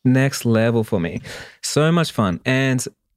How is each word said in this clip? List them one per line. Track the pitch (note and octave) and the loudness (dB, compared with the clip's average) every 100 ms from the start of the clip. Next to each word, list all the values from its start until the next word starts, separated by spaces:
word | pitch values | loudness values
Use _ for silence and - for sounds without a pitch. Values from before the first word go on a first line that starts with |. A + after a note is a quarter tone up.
| B2+ | 2
next | C3 C3+ - A#2+ | 2 2 0 0
level | A2+ A#2 A#2 | 2 2 0
for | A2 G2+ | 0 -2
me. | E2 - - - - - | -2 -6 -10 -16 -18 -12
So | - C#3+ D#3 | -4 0 2
much | E3+ D#3 | 2 0
fun. | - G2 E2+ B2 | 0 0 -2 -2
And | C3 C3+ B2+ - - _ | 0 0 0 -4 -12 _